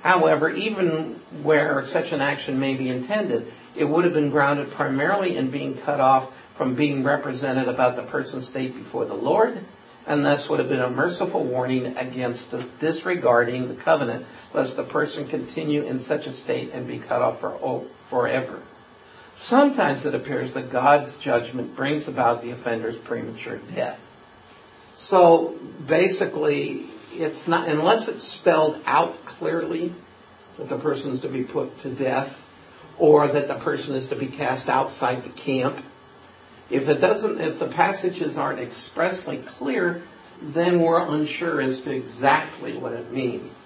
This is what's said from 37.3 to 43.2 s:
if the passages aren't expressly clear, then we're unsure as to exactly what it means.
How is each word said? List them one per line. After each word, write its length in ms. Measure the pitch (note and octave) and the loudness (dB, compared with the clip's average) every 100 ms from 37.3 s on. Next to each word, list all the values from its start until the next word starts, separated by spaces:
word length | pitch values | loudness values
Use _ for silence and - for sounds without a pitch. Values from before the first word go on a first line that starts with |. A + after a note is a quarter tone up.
| - | -2
if 180 | D#3 - | -4 -4
the 80 | - | -4
passages 720 | - F#3 F#3+ F3+ - D3+ D3 | 2 2 2 -4 -2 -4 -2
aren't 200 | C#3 C3 | -4 -4
expressly 800 | B2 - - - E3+ - C#3 C3 | -8 -10 -10 0 0 0 -8 -10
clear, 640 | - - - B3 F3 E3+ - - - - | -10 -8 -4 0 0 -4 -12 -20 -20 -16
then 400 | - D3+ F3 F3 | -4 2 4 6
we're 200 | E3 E3 | 6 4
unsure 600 | D3 D3+ D3+ - - D3 | 2 0 0 -2 -2 0
as 200 | C3 C3 | 0 -2
to 100 | D3+ | -4
exactly 880 | C3 B2 A#2 C#3 C#3 - - - - | -6 -8 0 2 2 0 -10 -10 -8
what 140 | A2+ | -8
it 200 | A#2 A#2+ | -8 -6
means. 400 | B2+ | -4